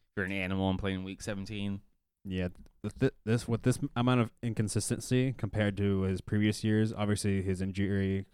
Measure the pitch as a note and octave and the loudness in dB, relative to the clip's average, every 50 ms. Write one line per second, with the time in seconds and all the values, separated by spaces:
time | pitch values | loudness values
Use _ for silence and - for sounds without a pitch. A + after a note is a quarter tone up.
0 | _ _ _ - F#2+ F#2 G2 G2 F#2+ F2+ F#2+ F#2+ F#2+ F#2+ F#2+ F#2 G2 G2 F#2+ F#2 | _ _ _ -4 -4 -2 -2 -2 -2 -2 0 2 2 2 2 0 0 -2 -2 -4
1 | F#2 F#2+ G2 - - - G#2+ G2 G2 F#2+ A2 G#2 G2+ G2+ G2 G2+ - _ _ _ | -6 -8 -10 -10 -8 -8 -6 -6 -8 -8 -8 -6 -4 -4 -6 -6 -10 _ _ _
2 | _ _ _ _ - G2 F#2 F#2 F#2 F2+ - - - - - _ - G#2 - - | _ _ _ _ -10 -6 -4 -2 -2 -4 -6 -8 -16 -20 -16 _ -10 -10 -2 0
3 | C3 C3+ - - _ G#2+ A2+ A#2+ - - A#2 G#2+ - B2+ B2 - - C#3 - A#2+ | 0 0 0 -2 _ 0 0 0 0 -2 -4 0 2 0 0 0 -2 -4 -4 0
4 | A#2+ B2+ B2+ B2 A2+ G#2+ - _ - A#2+ G#2+ - A2 G2+ - G#2+ - - A2+ - | 2 4 4 4 2 0 -2 _ -6 -4 -2 -2 -2 0 0 -2 -2 0 -2 -4
5 | - - B2+ B2+ B2+ C3+ A#2+ - - G2+ - G#2 G#2+ G#2 G2 G2 G2+ G2+ G2 F#2+ | -2 0 2 2 2 0 -2 -4 -6 -4 -2 0 0 0 2 2 2 2 2 2
6 | F#2+ F#2+ F#2+ F#2 - - G#2+ G#2 G#2 G#2+ G#2 - - A2 G#2+ G#2+ A2 A2 A2 G2+ | 2 0 0 -2 -2 -2 0 2 4 2 2 2 2 2 4 4 4 2 0 0
7 | G#2 G#2 G#2 G2+ - G#2 G2 G2 F#2 G2 F#2 F2+ F#2+ F#2+ F#2 G2 G2 F#2 G2+ G2 | 0 0 0 0 2 2 2 2 2 0 0 0 -2 -2 0 0 0 2 2 2
8 | G2 F#2+ G2 F#2+ F#2+ - | 2 2 0 -2 -2 -6